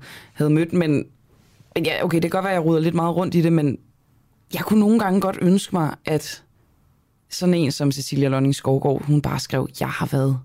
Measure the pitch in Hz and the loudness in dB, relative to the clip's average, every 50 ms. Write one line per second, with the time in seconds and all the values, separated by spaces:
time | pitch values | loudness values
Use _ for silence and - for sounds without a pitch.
0 | - - - - - - _ - 147 151 151 156 170 165 170 180 170 156 147 135 | -8 -12 -20 -20 -20 -12 _ -2 0 2 2 2 2 0 0 0 0 2 0 0
1 | - - _ _ _ _ _ _ _ _ _ _ - _ - - 165 156 151 - | -2 -6 _ _ _ _ _ _ _ _ _ _ -14 _ -6 -4 -2 -2 -2 -2
2 | - 180 165 165 156 170 170 190 185 196 190 180 160 160 165 156 160 170 170 170 | -2 0 0 0 0 0 -2 -2 -2 0 0 0 2 2 2 2 2 0 0 0
3 | 165 170 165 170 185 170 - 175 156 165 170 160 147 143 120 - - _ _ _ | 0 0 0 -2 -2 0 2 2 2 4 4 2 2 0 -2 -4 -8 _ _ _
4 | _ _ _ _ _ _ _ _ _ _ - 160 156 - 202 220 208 208 220 233 | _ _ _ _ _ _ _ _ _ _ -8 -6 -2 0 2 4 4 4 4 4
5 | 214 190 185 202 196 190 196 - - 175 185 202 - - - 180 160 143 - - | 2 2 0 0 0 -2 -2 0 2 2 2 2 2 -2 -2 -2 -2 -2 -4 -6
6 | _ - 156 151 - - - - _ _ _ _ _ _ _ _ _ _ _ _ | _ -2 -2 -2 -4 -6 -14 -18 _ _ _ _ _ _ _ _ _ _ _ _
7 | _ _ _ _ _ _ - - 180 180 180 170 160 131 143 - 147 139 135 143 | _ _ _ _ _ _ -8 -2 0 2 2 2 2 0 0 0 0 -2 -2 -2
8 | 135 - - 139 139 135 131 135 135 139 139 - - - 135 135 - 147 135 - | -4 -6 -2 0 0 2 2 2 2 0 0 -2 -2 0 0 0 2 0 -2 -2
9 | - 143 147 147 139 135 143 139 127 - - 131 131 - - - - 131 - - | 0 0 2 2 2 0 -4 -4 -6 -4 -4 -4 -4 -4 -6 -6 -6 -6 -6 -6
10 | 147 135 - 139 135 135 135 131 - | -6 -2 -2 0 0 0 0 -2 -4